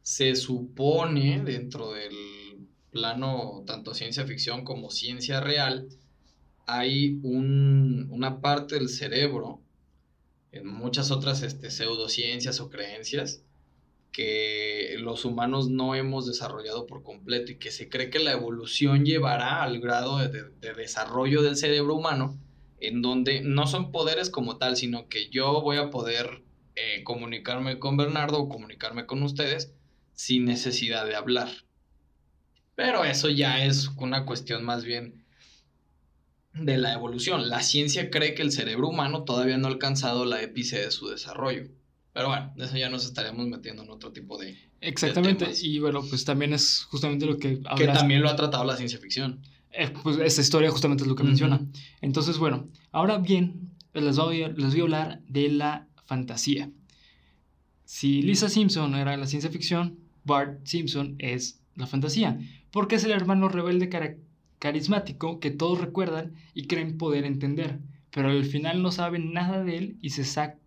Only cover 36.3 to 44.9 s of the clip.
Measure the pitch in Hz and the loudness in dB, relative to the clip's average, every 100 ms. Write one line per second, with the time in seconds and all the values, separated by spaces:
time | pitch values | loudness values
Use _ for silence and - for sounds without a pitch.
36.3 | _ _ 160 151 131 120 117 120 123 180 | _ _ -4 0 2 2 -2 -6 -4 -2
37.3 | 170 117 120 - 147 147 175 151 156 151 | 0 0 0 2 2 2 0 0 2 2
38.3 | 156 147 139 113 113 151 165 139 156 - | 2 0 0 0 0 0 0 0 -2 0
39.3 | 123 127 131 131 131 139 135 131 120 123 | 2 2 2 0 0 0 0 0 0 0
40.3 | 110 110 123 117 110 104 - 104 101 - | -2 -4 -4 -4 -2 -2 -4 -6 -8 -10
41.3 | - 131 123 - - _ _ _ - 131 | -4 -4 -4 -10 -20 _ _ _ -4 -2
42.3 | 139 139 - 131 135 127 127 117 - 110 | -2 -4 -8 -4 -2 -2 -2 -6 -6 -6
43.3 | 117 120 120 113 107 107 110 110 107 98 | -4 -4 -6 -12 -14 -16 -16 -16 -16 -14
44.3 | 101 95 - _ _ 165 | -12 -12 -14 _ _ -6